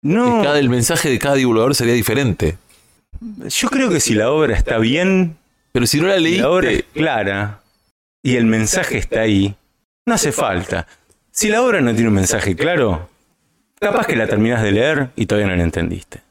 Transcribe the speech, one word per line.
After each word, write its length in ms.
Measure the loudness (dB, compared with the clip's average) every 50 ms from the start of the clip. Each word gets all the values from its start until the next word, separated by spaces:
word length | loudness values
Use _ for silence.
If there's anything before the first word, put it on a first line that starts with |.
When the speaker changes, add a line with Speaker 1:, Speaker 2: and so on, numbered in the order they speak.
| 0
Speaker 1:
No. 380 | 0 0 2 2 2 2 2
Speaker 2:
Y 40 | 2
cada, 140 | 2 2 2
el 80 | 2 2
mensaje 400 | 2 0 0 0 -2 -2 0 -2
de 80 | -2 0
cada 160 | 0 0 0
divulgador 400 | 2 2 2 2 2 2 2 0
sería 200 | 0 0 0 0
diferente. 640 | 0 0 0 0 0 0 0 -2 0 -2 -2 -2 -4 _ _ _ _ _ _ _ _ _ _ -18 -16 -14 -14 -16 -14 -12 -8
Speaker 1:
Yo 200 | -6 -4 -4 -2
creo 180 | -2 0 0 0
que 100 | 0 0
si 140 | 0 0 0
la 160 | 2 2 2
obra 240 | 2 2 2 2 2
está 220 | 0 0 0 2 0
bien, 580 | 2 2 2 2 2 2 2 2 0 0 -4 _ _ _ _ _ _ _ _
Speaker 2:
pero 140 | -2 0
si 140 | 0 0 0
no 80 | 2 2
la 80 | 2 2
leíste. 240 | 2 2 0 0 2
Speaker 1:
la 80 | 2
obra 200 | 2 2 2 2 0
es 120 | -2 -4 _ _
clara 680 | -4 -2 -2 0 -2 -2 -2 -2 -2 -4 -4 -6 -12 _ _ _ _ _ _ _ _ _ _ _ _ _
y 140 | -2 0
el 80 | 2 2
mensaje 540 | 2 2 2 0 0 -2 -2 -2 -2 -4 -4
está 220 | -4 -4 -2 0
ahí, 340 | 0 2 2 2 0 0 -4 _ _ _ _ _ _ _ _ _ _
no 80 | -2 -2
hace 180 | 0 -2 -2 -2
falta. 540 | -2 -2 -2 -2 -4 -4 -4 -6 -6 -6 _ -16 _ _ _ _ _ _ _
Si 180 | _ -4 -2 0
la 140 | 2 2 2
obra 180 | 2 2 2
no 120 | 2 0 2
tiene 140 | 2 2 2
un 60 | 2
mensaje 400 | 2 2 0 0 -2 -2 -2 -2
claro, 520 | -2 0 0 0 2 0 0 0 -2 -6 -12 _ _ _ _ _ _ _ _ _ _ _ _ _ _
capaz 260 | -4 -2 0 0 0
que 100 | 0 0
la 100 | 0 0
terminás 360 | 0 0 0 2 2 0 0 0
de 100 | 0 2
leer 360 | 2 2 2 0 0 -2 -6 -4
y 100 | -6 -4
todavía 220 | -2 0 0 0 0
no 80 | 0
la 60 | 0 0
entendiste. 580 | 0 0 -2 -4 -4 -6 -8 -12 _ -20 -20 _ _